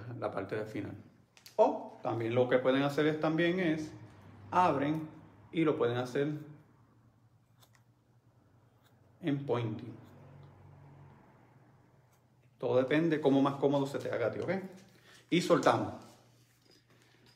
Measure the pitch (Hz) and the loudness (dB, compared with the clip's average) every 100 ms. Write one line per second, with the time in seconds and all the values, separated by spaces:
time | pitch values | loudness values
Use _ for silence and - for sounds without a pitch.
0 | 120 117 107 - 95 107 107 104 98 98 | -10 -8 -6 -6 -6 -6 -6 -8 -8 -12
1 | - _ _ - - - 254 - - - | -18 _ _ -20 -10 2 2 2 -10 -8
2 | 127 117 113 123 123 127 127 135 143 147 | -6 -4 0 2 4 4 4 2 2 2
3 | 151 156 156 160 170 180 170 156 - - | 2 2 0 2 0 0 0 -2 -6 -12
4 | - - - - - 175 180 135 143 160 | -20 -20 -20 -20 -2 2 2 2 -2 -4
5 | - - - - - 170 156 - 120 120 | -6 -16 -20 -20 -8 0 0 2 0 0
6 | 127 143 147 147 - - - _ _ _ | -4 -2 -2 -4 -12 -20 -20 _ _ _
7 | _ _ _ _ _ _ _ _ _ _ | _ _ _ _ _ _ _ _ _ _
8 | _ _ _ _ _ _ _ _ _ _ | _ _ _ _ _ _ _ _ _ _
9 | _ - - 139 - 117 107 - - - | _ -8 -4 -4 -2 -2 -2 -6 -12 -16
10 | - - - - - - - - - - | -20 -20 -20 -20 -20 -20 -20 -20 -20 -20
11 | - - - - _ - _ _ _ _ | -20 -20 -20 -20 _ -20 _ _ _ _
12 | _ _ _ _ _ - 123 127 131 151 | _ _ _ _ _ -8 2 2 4 2
13 | 165 151 139 135 139 - 143 143 135 127 | 2 2 4 4 2 2 2 2 -2 -4
14 | 120 110 110 101 123 190 190 - - - | -6 -2 -2 -2 -4 -4 -6 -16 -20 -20
15 | - - - 170 165 160 139 113 - - | -20 -20 -2 0 4 4 4 2 -2 -8
16 | - - _ _ _ _ _ _ _ _ | -18 -20 _ _ _ _ _ _ _ _
17 | _ _ _ | _ _ _